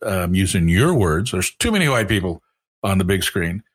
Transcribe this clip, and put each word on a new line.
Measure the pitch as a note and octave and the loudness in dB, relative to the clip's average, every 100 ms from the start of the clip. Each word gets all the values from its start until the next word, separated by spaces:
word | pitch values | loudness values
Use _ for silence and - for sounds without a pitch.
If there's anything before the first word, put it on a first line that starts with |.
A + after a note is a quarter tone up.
um, | - F#2+ F2 F#2 | -6 -2 0 0
using | F#2+ G2 E2+ | 0 2 2
your | E2+ D#3 | 4 4
words, | D#3+ F2+ D#2 A#2 | 2 2 0 -2
there's | - - - | -4 -4 -4
too | A#3 | -2
many | G#3 D#3 | 0 2
white | B2 G2+ | 0 0
people | G#2+ F2+ E2 _ _ _ _ | -2 -2 -8 _ _ _ _
on | G2+ F#2+ | -2 0
the | |
big | F#2 G2 | 0 0
screen. | - G2 E2+ F#2+ - | -2 -4 -4 -6 -12